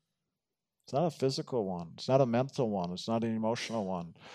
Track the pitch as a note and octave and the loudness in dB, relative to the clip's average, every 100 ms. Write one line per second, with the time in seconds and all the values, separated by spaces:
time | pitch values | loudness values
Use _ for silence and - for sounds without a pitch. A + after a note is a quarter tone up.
0 | _ _ _ _ _ _ _ _ - C3 | _ _ _ _ _ _ _ _ -4 0
1 | E3+ - C3+ C3+ - B2 F#2+ F2 E2+ - | 0 2 0 0 -2 -2 0 -4 -8 -6
2 | - C3+ B2+ A#2 C#3 - A2+ G2 F2 F2+ | 4 4 6 4 2 0 0 0 -2 -4
3 | - A2+ A2+ A2 A2 A#2+ - A2+ F#2+ F2+ | -2 0 0 0 0 -2 -2 -4 -2 -4
4 | E2+ - - | -6 -14 -20